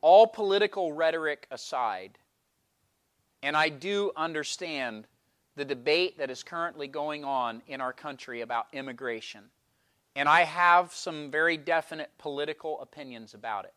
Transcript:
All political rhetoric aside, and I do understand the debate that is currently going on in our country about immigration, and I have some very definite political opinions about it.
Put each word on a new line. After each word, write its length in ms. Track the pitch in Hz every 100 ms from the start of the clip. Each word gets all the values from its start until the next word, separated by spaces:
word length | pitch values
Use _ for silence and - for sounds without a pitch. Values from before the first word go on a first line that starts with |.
All 260 | 156 190 220
political 640 | 220 208 196 208 208 175
rhetoric 560 | 151 160 165 156 143 -
aside, 640 | 127 - 139 120 95 95 _ _ _ _ _ _ _ _ _ _ _ _ _
and 140 | 139 151
I 140 | 156
do 420 | 143 175 202 202 -
understand 880 | 160 156 147 - 175 151 127 110 110 _ _ _ _ -
the 80 |
debate 540 | 139 135 123 156 180 -
that 120 | 139
is 140 | 127
currently 440 | - 170 170 151 143
going 360 | 147 151 151
on 380 | 143 135 120 113 -
in 120 | 135
our 140 | 127
country 480 | 127 151 135 - 120
about 240 | 117 117 113
immigration, 680 | 139 135 123 131 113 - 110 104 _ _ _ _ _ _ -
and 100 | 143
I 160 | 160
have 480 | 170 160 175 175 175
some 380 | - - 151 147
very 240 | 151 165 165
definite 560 | 143 165 - 160 147 _
political 640 | 156 143 147 151 160 156
opinions 520 | 131 - 139 120 110
about 300 | 107 113 104
it. 100 | 92